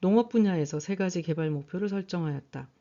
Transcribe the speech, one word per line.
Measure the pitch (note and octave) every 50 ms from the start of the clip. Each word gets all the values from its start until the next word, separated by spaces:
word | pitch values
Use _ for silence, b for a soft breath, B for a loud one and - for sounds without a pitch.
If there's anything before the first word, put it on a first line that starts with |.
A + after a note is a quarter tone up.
농업 | - F#3 G3+ A3+ A#3+ A#3
분야에서 | - A#3 G#3+ G3+ F#3 E3 D3+ C#3+ - D3+
세 | D3+ - G3
가지 | F#3 F#3+ F#3 F3+ F3 D#3
개발 | E3 D#3 D#3 D#3+ D#3
목표를 | D3+ C#3+ C#3+ - - F3+ G#3 G#3
설정하였다. | G3 G3 F#3+ F#3+ - F3 E3 D#3 C#3+ C#3 - _ - C#3 C3 - _ _